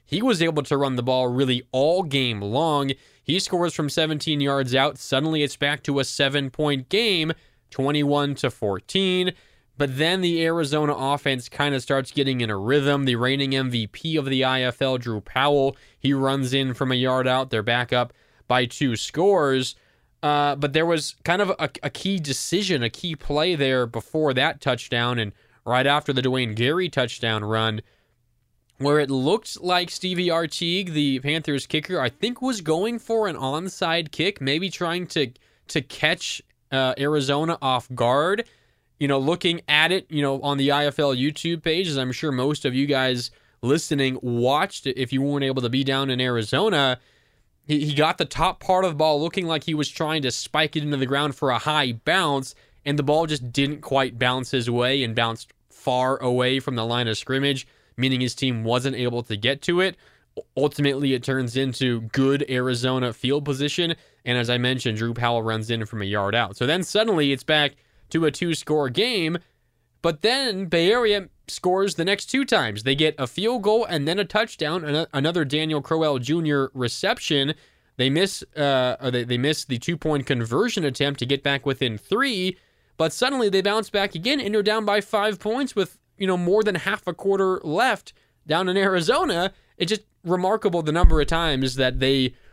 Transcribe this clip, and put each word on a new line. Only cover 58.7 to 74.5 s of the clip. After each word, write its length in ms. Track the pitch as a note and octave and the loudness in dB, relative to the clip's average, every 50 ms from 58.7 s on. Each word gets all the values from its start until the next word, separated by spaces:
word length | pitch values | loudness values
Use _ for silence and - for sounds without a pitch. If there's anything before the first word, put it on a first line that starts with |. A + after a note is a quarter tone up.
| B2 B2+ B2+ C#3 C3 | 2 2 0 0 -2
able 260 | A#2+ B2 A#2+ A#2+ A#2+ A#2 | -2 -2 -2 -2 -4 -4
to 120 | - A2 | -4 -4
get 240 | G#2 G#2 C3 C#3 C3+ | -2 0 -2 -2 -2
to 220 | - - E3+ F3 | -2 0 2 2
it. 120 | F#3 F#3 - _ _ _ _ _ _ _ - - | 2 0 -2 _ _ _ _ _ _ _ -16 -16
U-, 40 | - _ - | -12 _ -2
ultimately, 560 | C3 C#3+ C#3+ - - D3 C#3 C3+ C#3 C#3+ C3+ | 0 0 0 0 2 0 2 2 2 0 0
it 100 | C3 A#2+ | 0 0
turns 320 | B2 C3+ C3 C3 B2+ A#2 A#2+ | 0 -2 -2 0 -2 -2 -2
into 460 | C3+ C3+ C3+ A#2 - C3 B2 A#2+ A2+ A2+ A2 | -2 -2 -2 0 0 0 0 0 0 -4 -4
good 340 | - C3+ C3+ C3+ C#3 C#3+ D3 - | 0 2 2 4 2 2 0 -2
Arizona 640 | C3 B2+ B2+ C3 B2+ A#2 B2+ B2+ C3 B2+ B2+ A#2+ | -2 -2 0 0 -2 0 0 0 0 0 0 -2
field 320 | A2 - - B2 C#3 D3 C#3 | -4 -2 -2 0 0 0 0
position, 500 | D3 C#3 C3 D3 C#3+ - F3+ F3 E3+ E3 - - _ _ _ - | -2 -2 -2 -2 -2 0 0 -2 -2 -2 -6 -10 _ _ _ -4
and 140 | B2 B2 B2 | -2 0 0
as 100 | A#2 A#2 | 0 0
I 80 | B2 | 0
mentioned, 400 | A#2+ B2 B2+ C3 B2+ - A#2+ G#2+ | 2 2 0 0 0 -2 -2 -2
Drew 160 | G#2+ A2+ A#2 | -2 -2 -4
Powell 300 | A2+ A#2 A#2+ A#2+ A#2+ A#2 | -2 0 0 0 2 0
runs 260 | A2 A2+ A2 A2 G#2+ A#2 | 0 -2 -2 -2 -2 -2
in 160 | A#2 A2+ G#2+ | -4 -4 -4
from 160 | - A#2 G#2+ | -6 -6 -6
a 60 | G2 | -4
yard 280 | G2 G#2 G#2 G2 G2+ G#2+ | -2 0 0 0 2 2
out. 220 | A#2+ A2+ F#2 G2+ | 0 0 -2 -2
So 80 | - B2 | -2 0
then 180 | C3+ E3 F#3 | 0 0 0
suddenly 500 | - - - G#3 A3+ A3+ G3 D#3+ D3 C#3 | -2 -2 0 0 2 2 2 2 2 2
it's 120 | C#3 C3 - | 0 -2 0
back 280 | - D#3 D3+ D3 C#3 - _ _ _ _ _ _ - | 0 2 2 2 0 -2 _ _ _ _ _ _ -4
to 160 | - E3 D#3+ | -2 2 2
a 60 | D3+ | 0
two-score 580 | - - F3 E3+ D#3+ - - - D#3 D3+ C#3+ B2+ | 0 0 -2 -2 -2 -4 -2 0 0 0 0 0
game, 480 | A#2+ E3+ A3 B3+ A#3+ F#3+ E3 D#3 - F3 - _ _ _ _ _ _ _ _ _ _ _ | 0 0 0 0 0 0 -2 -2 -2 -4 -8 _ _ _ _ _ _ _ _ _ _ _
but 220 | - F3 E3 - | -2 -2 0 0
then 440 | - A3 B3+ C#4 C4+ A#3+ G3 F#3+ G3 | 0 0 0 0 0 -2 -4 -4 -2
Bay 260 | E3 F3+ E3 E3 F#3+ | 0 2 4 4 4
Area 360 | A3+ B3 A#3+ G#3+ G#3 G3+ F3+ - _ _ _ - | 4 4 4 2 2 0 -2 -8 _ _ _ -14
scores 480 | - - - F3+ F3+ F#3+ G3 G3 - | -8 -2 0 2 2 2 2 0 0
the 80 | - E3 | -2 0
next 220 | F#3+ G3+ G3+ - | 0 0 -2 -2
two 180 | - - C4+ C4+ | -2 0 0 2
times. 400 | - A#3 F3+ C3 A2 G2+ G#2+ A2 | 2 2 2 2 0 -2 -2 0
They 100 | C3+ C#3 | 0 2
get 220 | C#3+ D#3 D#3 D3+ - | 4 2 2 2 0
a 80 | C3 | -4
field 360 | - - F3 G3+ A3+ B3+ A3+ | -4 -2 -2 0 0 0 2
goal 220 | F#3+ G#3+ G#3+ A#3+ A3 | 2 2 4 2 2
and 220 | - F3 D3 C#3 | 0 -2 -2 0
then 140 | D#3 F3 G3+ | 0 0 -2
a 40 | G3 | -2
touchdown, 600 | - - G#3+ A#3 A3+ | 0 0 0 0 -2